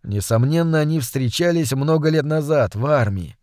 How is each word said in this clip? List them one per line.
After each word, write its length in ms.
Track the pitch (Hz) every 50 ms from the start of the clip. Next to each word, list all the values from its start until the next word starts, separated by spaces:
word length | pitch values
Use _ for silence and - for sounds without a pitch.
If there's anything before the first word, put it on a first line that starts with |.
Несомненно, 760 | - - 101 104 - - 117 113 123 139 156 165 170 165 160 156
они 200 | 151 151 160 160
встречались 720 | 123 - - 139 131 120 - - 175 175 170 170 156 120 135
много 360 | 131 139 156 160 160 151 160
лет 160 | 160 160 143
назад, 500 | 147 156 156 147 143 156 143 123 - -
в 100 | 107 123
армии. 520 | 147 151 139 113 104 98 92 85 - - _